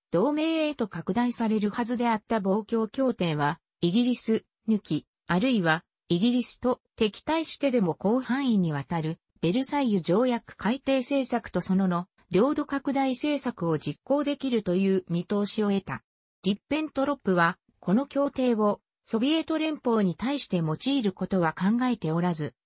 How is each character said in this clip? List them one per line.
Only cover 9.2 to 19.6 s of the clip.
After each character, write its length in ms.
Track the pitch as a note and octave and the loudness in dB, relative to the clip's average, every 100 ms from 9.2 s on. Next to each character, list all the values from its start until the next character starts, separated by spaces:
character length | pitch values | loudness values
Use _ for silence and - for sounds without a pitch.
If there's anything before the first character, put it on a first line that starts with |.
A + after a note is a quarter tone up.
| _ _ | _ _
ベ 120 | D#3+ | -2
ル 100 | A3 | 0
サ 160 | C4 D4 | -2 -2
イ 140 | B3+ | 0
ユ 60 | G3+ | 0
条 240 | D#3 F#3 B3+ | 2 2 2
約 320 | A#3 - - | 0 -6 -6
改 240 | G3 C4+ | -4 -2
定 180 | - C4+ | 0 0
政 300 | B3 C#4 B3+ | 2 -2 0
策 200 | A#3 - | -4 -4
と 120 | F3+ | -4
そ 140 | - F#3 | 0 2
の 120 | F#3+ | 2
の、 200 | F3 F3+ _ - | 0 -4 _ -2
領 220 | F3+ C4 | 2 2
土 120 | D4+ C#4+ | 0 -2
拡 280 | C#4 C#4+ | -4 -2
大 180 | C4+ C4+ | 0 0
政 300 | B3+ D4 C#4+ | -2 -2 -2
策 280 | B3 - E3 | -4 -4 -2
を 80 | D3+ | -2
実 240 | - D3 | -2 -8
行 200 | - C#4+ | -2 0
で 140 | C#4+ C#4+ | 0 -2
き 120 | C4+ | -2
る 140 | A#3 | -2
と 120 | G3 F3+ | 0 0
い 200 | G3 F#3+ | 2 0
う 100 | - | 0
見 180 | E3+ - | -4 -2
通 200 | G3+ G3+ | -2 -2
し 180 | - | -2
を 60 | G#3 | 0
得 120 | G3 | 0
た。 220 | - B2+ - _ _ _ | -2 -10 -12 _ _ _
リ 120 | F#3+ G3+ | -4 -4
ッ 20 | - | -2
ペ 140 | D4+ | -4
ン 80 | D#4 | -4
ト 160 | - C4+ | -2 -2
ロ 80 | |
ッ 40 | C#4 | -2
プ 180 | - F3+ | 0 2
は、 220 | E3+ - _ _ | 2 0 _ _
こ 140 | - | 0
の 140 | G#3 C#4 | 0 0
協 240 | C#4 C#4 | -2 -2
定 240 | - B3+ A3 | 0 0 2
を、 260 | G#3 - _ _ - | 0 -2 _ _ -6
ソ 140 | A3+ | -2
ビ 140 | C4 | 2
エ 100 | D#4+ | 0
ト 140 | D#4 | 0
連 200 | D#4+ | -2